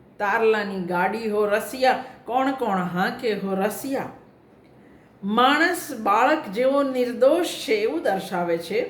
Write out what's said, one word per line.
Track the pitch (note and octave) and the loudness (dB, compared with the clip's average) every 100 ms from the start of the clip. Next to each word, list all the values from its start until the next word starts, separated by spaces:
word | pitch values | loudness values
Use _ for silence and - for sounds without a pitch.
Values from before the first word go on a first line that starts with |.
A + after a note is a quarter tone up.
| - - | -20 -4
"તારલાની | G3+ A3 A3+ G#3+ G3+ F#3+ | -2 2 2 2 -2 -6
ગાડી | F3 F3+ G3 A3 A3+ | -4 0 0 -2 -2
હો | G#3 G#3 | 0 2
રસિયા, | G#3+ - C4 B3+ - - - - | 0 -2 0 2 2 -4 -16 -4
કોણ | B3 C4+ | 0 0
કોણ | C4+ A#3 F#3+ | 0 -2 0
હાંકે | F3 F3 G#3 A#3+ A#3+ | -2 0 -2 -2 -4
હો | G3 F#3+ F#3+ | -2 -2 -2
રસિયા." | G#3 G#3 C4+ C4+ - - - - _ - _ - - - - _ | -2 -2 -4 -4 -6 -14 -20 -20 _ -20 _ -20 -20 -20 -20 _
માણસ | G3 A3+ C4 D4+ E4+ F4 - A#3 | -2 4 4 4 2 0 -6 -4
બાળક | G#3+ G#3+ C4 D#4 G#3+ | 0 4 4 2 -2
જેવો | G3 C4 C#4 | 0 2 2
નિર્દોષ | C#4 B3+ B3 A3+ C4 E4+ D#4+ | 0 0 -2 4 4 4 0
છે | - - | -4 -2
એવું | G#3+ A3+ D#4+ | 0 0 0
દર્શાવે | A3 F#3+ - F3+ F3 E3 | -2 -2 -2 -4 0 -2
છે | - G#3+ - | -2 -4 -4